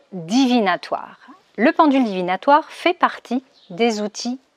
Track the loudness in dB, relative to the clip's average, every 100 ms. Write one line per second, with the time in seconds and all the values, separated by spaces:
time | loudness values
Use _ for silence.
0 | _ -14 -2 2 2 2 0 -2 -4 -10
1 | -10 -20 -20 -20 _ -2 2 4 4 2
2 | 0 -2 -4 -2 2 2 2 -4 -4 0
3 | -2 -2 -8 -8 -8 _ -14 -2 -2 0
4 | -6 -8 -8 -10 _